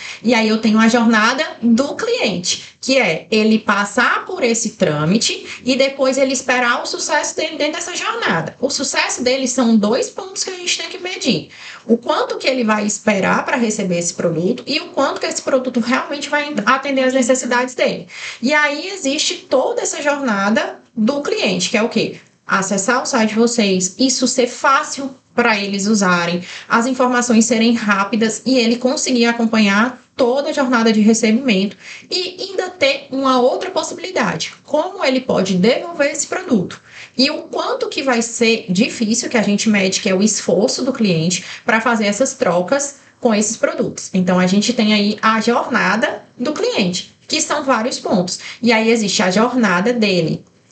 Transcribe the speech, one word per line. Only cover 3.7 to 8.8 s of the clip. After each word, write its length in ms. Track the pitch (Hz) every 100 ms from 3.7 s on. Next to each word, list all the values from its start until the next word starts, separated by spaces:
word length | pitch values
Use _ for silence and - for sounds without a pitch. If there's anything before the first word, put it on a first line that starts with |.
| 202 208 - 254 415 -
por 180 | 370
esse 280 | 254 226 214
trâmite 760 | - 170 147 156 220 - - - -
e 120 | 247 262
depois 420 | 269 277 262 269
ele 160 | 269
esperar 480 | 269 - 254 240 262
o 60 | -
sucesso 480 | 370 - 302 - -
dele 180 | 320 311
dentro 180 | 294
dessa 220 | 330 370 349
jornada. 600 | 427 466 403 170 151 -
O 100 | 277
sucesso 540 | -